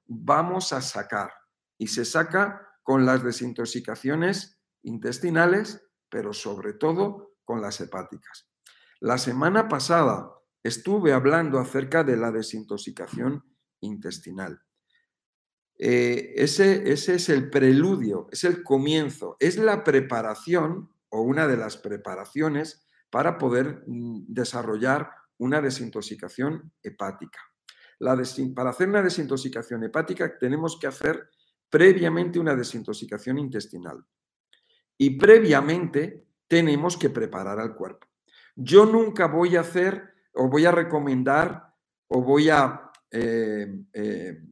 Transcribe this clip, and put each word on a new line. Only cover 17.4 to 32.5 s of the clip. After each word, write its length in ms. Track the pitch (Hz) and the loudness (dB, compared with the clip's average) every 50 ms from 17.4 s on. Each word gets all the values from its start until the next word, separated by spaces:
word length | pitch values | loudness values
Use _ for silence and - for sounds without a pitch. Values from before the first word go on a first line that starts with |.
| 135 135 | 0 0
preludio, 760 | - 143 135 131 131 139 160 185 196 156 120 107 101 - 107 - | 2 4 6 6 6 6 4 2 0 0 -2 -4 -4 -6 -6 -10
es 140 | - - - | -6 -2 0
el 180 | 175 175 175 - | 0 0 -2 0
comienzo, 720 | - 135 135 135 147 156 160 151 135 123 - - 90 - - | 0 0 2 2 2 2 0 0 -2 -6 -10 -12 -14 -4 0
es 180 | 135 165 180 208 | 0 0 2 2
la 260 | 220 220 202 208 214 | 2 2 2 2 2
preparación 1080 | 165 139 139 135 131 123 113 113 110 107 - - 160 170 175 151 156 175 196 - - _ _ _ _ | 2 2 2 2 0 -2 -4 -4 -6 -8 -8 -4 -2 0 0 0 -2 -4 -8 -12 -16 _ _ _ _
o 120 | - 110 | -4 -2
una 260 | 113 123 135 151 160 147 | 0 0 0 2 2 2
de 100 | 127 113 | 0 0
las 200 | 110 107 - - | -2 -6 -10 -12
preparaciones 1080 | - - 104 98 - 92 92 95 101 - - 139 156 156 147 143 156 160 - _ _ _ _ _ _ _ | -10 -10 -10 -10 -10 -10 -12 -12 -12 -8 -4 -2 -2 0 -2 -2 -4 -6 -10 _ _ _ _ _ _ _
para 260 | - 117 143 165 165 - | -2 0 0 0 0 0
poder, 460 | 143 127 120 127 131 151 139 - - | 0 0 2 0 0 -2 -6 -10 -12
mm, 400 | - 123 120 120 120 117 104 - - | -12 -10 -10 -8 -10 -10 -12 -14 -10
desarrollar 840 | 113 123 120 - - 120 117 113 107 107 117 131 139 147 - - - - _ _ _ - | -6 -6 -6 -6 -6 -8 -6 -6 -4 -2 0 0 0 0 -2 -6 -14 -20 _ _ _ -6
una 240 | 120 127 139 156 | -4 -2 0 0
desintoxicación 1120 | 147 135 135 135 123 110 - 110 101 - 107 - - 92 - - 127 143 160 160 156 160 _ _ | 0 -2 -4 -6 -8 -10 -10 -10 -10 -12 -12 -14 -14 -12 -8 -6 -6 -4 -6 -8 -12 -18 _ _
hepática. 600 | - - - - - 190 - - - - - - - _ _ _ _ - - _ _ _ _ - | -16 -16 -12 -10 -10 -10 -10 -12 -16 -20 -20 -20 -20 _ _ _ _ -20 -20 _ _ _ _ -6
La 160 | - 127 131 | -2 -2 0
desin-, 400 | 127 127 123 - - 135 127 131 | 0 -2 -4 -6 -6 -8 -6 -6
para 160 | - 131 127 | -4 -4 -4
hacer 180 | 123 - 180 190 | -2 -2 -2 0
una 140 | 202 208 196 | 2 2 0
desintoxicación 800 | 180 175 185 151 131 135 131 131 131 127 117 117 - 120 113 113 | 0 -2 -4 -4 -4 -4 -6 -6 -6 -8 -10 -10 -8 -8 -8 -8
hepática 520 | 110 - 151 160 165 185 - 180 - - - | -4 -4 -4 -4 -4 -4 -6 -6 -6 -6 -4
tenemos 400 | - 123 139 156 160 165 165 - | -4 -2 -2 -2 -4 -6 -6 -6
que 80 | - 139 | -8 -10
hacer 420 | - - - 147 - - - _ _ _ _ _ _ _ _ _ | -6 -4 -4 -4 -4 -4 -8 _ _ _ _ _ _ _ _ _
previamente 720 | - 151 175 190 185 190 170 165 160 170 180 175 175 175 | 4 8 8 8 8 6 4 0 0 0 -2 -2 -2 -2
una 160 | 165 156 | -2 0